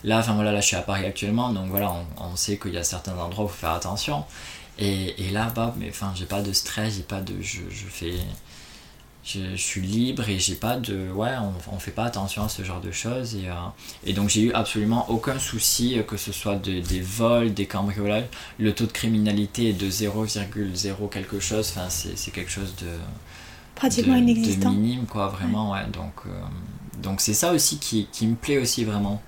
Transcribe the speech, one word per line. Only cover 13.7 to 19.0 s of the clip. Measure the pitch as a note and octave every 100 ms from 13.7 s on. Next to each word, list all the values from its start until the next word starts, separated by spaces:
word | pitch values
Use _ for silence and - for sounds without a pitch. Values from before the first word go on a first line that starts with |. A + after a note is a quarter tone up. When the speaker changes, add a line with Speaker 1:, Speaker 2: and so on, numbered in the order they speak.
| - - - -
Speaker 1:
et |
donc, | G2 G2+
j'ai | A2
eu | A2+
absolument | - G#2+ A2+ G#2 A#2 -
aucun | A2+ B2 C3+
souci, | - A2+ - - A#2+ B2
euh, |
que | G#2+ G#2
ce | -
soit | G2 G#2+ G2+
de, | F#2 F#2
des | E2+ F#2
vols, | F2+ G#2 A#2 A#2+ A#2
des | G2 G2
cambriolages. | G2 G2+ G2+ G2+ G#2+ B2 - - -
Le | G#2+
taux | G2+ A2+
de |
criminalité | -